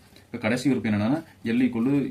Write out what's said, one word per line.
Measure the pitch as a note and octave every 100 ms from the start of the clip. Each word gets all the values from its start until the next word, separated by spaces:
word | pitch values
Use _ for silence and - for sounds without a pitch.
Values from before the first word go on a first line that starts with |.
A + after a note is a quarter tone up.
| - -
இப்ப | - A#2
கடைசி | A2 B2 C#3+
உறுப்பு | A#2 A2
என்னன்னா, | G#2 G#2+ D#3 - - A2+
L | A#2
equal | B2+ A2+
to | B2 C#3+ A2